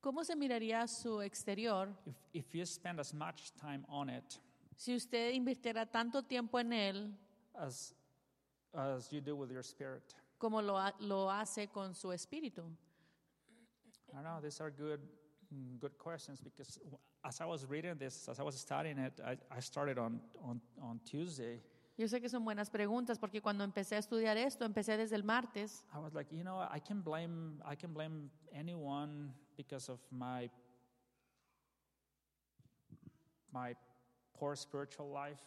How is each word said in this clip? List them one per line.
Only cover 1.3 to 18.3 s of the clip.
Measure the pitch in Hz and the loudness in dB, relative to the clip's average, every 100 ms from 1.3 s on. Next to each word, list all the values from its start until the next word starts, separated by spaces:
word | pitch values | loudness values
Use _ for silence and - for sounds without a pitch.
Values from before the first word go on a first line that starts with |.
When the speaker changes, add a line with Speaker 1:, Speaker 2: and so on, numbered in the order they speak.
| - - 196 226 196 196 196 - | -2 0 2 6 6 4 -2 -10
Speaker 2:
if, | 127 - | -12 -6
if | 165 135 | -6 -2
you | 165 - | -2 -2
spend | - 180 170 | -4 -4 -2
as | 143 | -2
much | 151 151 165 - - | -2 -4 -4 -12 -10
time | 147 139 - | -6 -6 -4
on | 143 135 | -2 -2
it | 123 - - - _ - - | -2 -6 -14 -16 _ -20 -8
Speaker 1:
si | - | 0
usted | 247 - 233 233 | 0 2 2 4
invirtiera | 254 254 247 240 226 220 | 4 2 2 0 0 2
tanto | 226 233 269 | 2 4 2
tiempo | 254 247 233 247 | 2 0 4 4
en | 233 | 4
él | 233 196 190 208 202 - - _ 247 | 4 4 2 -4 -8 -16 -20 _ -4
Speaker 2:
as, | 143 123 - - _ _ _ _ _ _ _ | -4 -4 -10 -12 _ _ _ _ _ _ _
as | 151 139 131 123 | 0 2 0 -2
you | 147 | -4
do | 143 | -2
with | 143 131 | -2 -2
your | 127 | -4
spirit? | 123 - 139 127 - - _ _ | -8 -8 -8 -8 -12 -20 _ _
Speaker 1:
como | 226 214 | 2 4
lo | 208 196 | 4 4
ha-, | 190 196 | 4 2
lo | 208 196 190 | 2 4 4
hace | 196 214 - 202 | 2 0 -2 -2
con | 208 190 170 | -4 -6 -4
su | 190 | -4
espíritu? | 180 - 302 294 - 165 165 - _ _ _ _ _ _ 226 233 _ - - - | -4 -4 -4 -4 -6 -10 -12 -16 _ _ _ _ _ _ -20 -20 _ -20 -20 -14
Speaker 2:
I | 135 | -10
don't | 160 | -6
know, | 165 | -4
these | 147 147 | -4 -4
are | 156 | -4
good, | 143 151 147 143 - - _ - | -2 0 0 -4 -16 -20 _ -10
mm, | 139 127 123 | -8 -6 -4
good | 139 - | -6 -6
questions | 165 165 - 135 | -6 -6 -8 -12
because | 135 - 131 - | -14 -14 -14 -12
w-, | - 135 _ _ | -14 -16 _ _
as | 131 123 | -10 -4
I | 170 | -2
was | 160 135 | -2 -2
reading | 147 170 160 | -2 -2 -2
this, | 135 - | -4 -6
as | - | -6